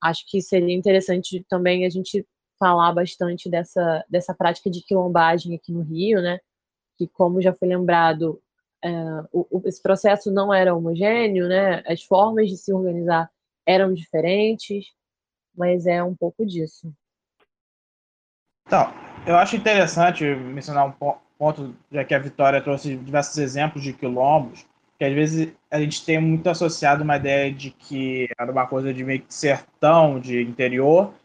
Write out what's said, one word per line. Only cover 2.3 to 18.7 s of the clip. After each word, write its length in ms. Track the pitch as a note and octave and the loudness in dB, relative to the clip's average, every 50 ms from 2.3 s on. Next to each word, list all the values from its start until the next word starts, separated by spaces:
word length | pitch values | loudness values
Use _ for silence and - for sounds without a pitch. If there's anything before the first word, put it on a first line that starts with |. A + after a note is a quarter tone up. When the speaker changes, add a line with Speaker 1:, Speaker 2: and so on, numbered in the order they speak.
| _ _ _ _ _ _ | _ _ _ _ _ _
Speaker 1:
falar 320 | G3 F#3 F3 E3+ E3+ E3+ E3+ | 2 2 4 4 4 2 2
bastante 560 | F3 F3+ F3 - - F3+ F3 F3 F3 - F3+ | 0 -2 -4 -4 -6 -6 -4 -4 -6 -6 -4
dessa, 540 | F3 E3 F3 - - F#3 F3 E3 D#3+ D#3 - - | -4 -4 -4 -4 -4 -2 0 0 -2 -2 -4 -2
dessa 260 | - F3 F3+ - F3+ | -4 -4 -2 -4 -4
prática 360 | - F#3+ E3+ E3 - - G3 | -2 0 0 0 -2 -4 -6
de 120 | E3+ F3 - | -6 -6 -4
quilombagem 720 | - G3 F#3 F3+ F3+ E3+ F3 E3 E3 E3+ F3 E3+ F3 E3+ | -2 0 0 0 2 2 4 4 4 2 0 -2 -6 -10
aqui 180 | D#3+ - - E3+ | -10 -10 -8 -8
no 80 | E3+ | -6
Rio, 400 | E3 D3+ D#3+ D#3+ F#3+ G#3+ A3 F#3+ | -6 -6 -4 -4 0 0 0 0
né? 180 | F3 F3 F3+ F#3 - _ _ _ _ _ _ _ _ _ _ _ | 0 -2 -4 -6 -10 _ _ _ _ _ _ _ _ _ _ _
Que, 100 | F3+ - | -8 -8
como 320 | - - F#3 F3 F3+ F#3+ | 0 0 2 2 2 2
já 120 | F3+ F#3 F3+ | 2 2 0
foi 120 | - F#3 | 2 0
lembrado, 760 | F3+ F3+ F3+ F3+ F3 F3 E3+ E3 D#3+ D#3 D#3 E3 D#3+ D3+ - _ _ _ _ _ _ _ _ - | 0 0 0 2 2 4 4 4 4 2 0 -2 -4 -4 -8 _ _ _ _ _ _ _ _ -8
é, 80 | E3+ E3+ E3 E3 D#3+ D#3+ D#3 D#3 - - | -6 -6 -6 -6 -6 -8 -10 -10 -4 -4
o, 140 | F3 - - | -4 -2 -2
o, 120 | - F#3 F#3+ | -4 -4 -4
esse 180 | G3 F3+ - - | -4 -8 -2 0
processo 480 | F#3+ G3 F#3+ - G#3 G3+ G#3 - G#3+ | 0 0 2 4 2 2 2 0 -2
não 220 | F#3+ G3 G3 G3+ G3 | -2 0 2 2 2
era 240 | F#3+ F#3 F#3 F3 | 4 4 4 2
homogêneo, 720 | E3+ E3+ E3 E3+ E3 G3+ G#3 A3+ A#3 A#3 G#3 G3 F3+ F3 F3+ | 0 -2 -4 -2 0 0 0 2 2 0 0 0 0 0 2
né? 340 | F#3 F#3+ G3 F#3+ F3 - - | 2 2 2 2 0 -2 -2
As 160 | - E3+ E3+ - | -4 -6 -6 0
formas 480 | - G3 F#3 G#3 A3 A3 A3 A3 F#3+ | 2 4 4 4 4 2 2 0 0
de 80 | F#3+ F3 | -2 -6
se 140 | - - F#3+ | -4 -4 -2
organizar 580 | F#3 F#3 F3+ E3+ F3 E3+ F3 E3+ E3 E3+ - _ _ _ _ _ _ _ | -2 -2 -2 -4 -2 -2 0 0 0 0 -4 _ _ _ _ _ _ _
eram 280 | E3+ F#3 F#3+ G3 F#3 F#3 | 2 2 4 4 2 0
diferentes, 1000 | E3 D#3+ - - D#3+ D#3+ E3+ F#3+ G#3 G#3+ A3 A3+ G#3+ - - G3+ G3+ F#3+ - _ _ _ _ _ _ _ _ _ _ _ _ _ | -2 -6 -4 -2 -2 0 0 0 2 0 0 -2 -4 -6 -10 -10 -10 -10 -14 _ _ _ _ _ _ _ _ _ _ _ _ _
mas 300 | F3+ F3 F3+ F3+ F3+ E3 | -4 0 0 0 2 2
é 160 | F3+ F3 F3 F3 | 0 0 0 -2
um 120 | F3+ F#3 | -4 -4
pouco 300 | - E3+ F3 - - A3+ | -4 -4 -6 -4 -4 -6
disso. 480 | G3+ F3 E3+ D#3+ D#3 - _ - D#3+ D3 - _ _ _ _ _ _ _ _ _ _ _ _ _ _ _ _ _ _ _ _ _ _ _ _ _ _ _ _ _ _ _ _ _ | -6 -4 -6 -6 -6 -8 _ -18 -18 -18 -20 _ _ _ _ _ _ _ _ _ _ _ _ _ _ _ _ _ _ _ _ _ _ _ _ _ _ _ _ _ _ _ _ _
Speaker 2:
Então, 280 | - | 0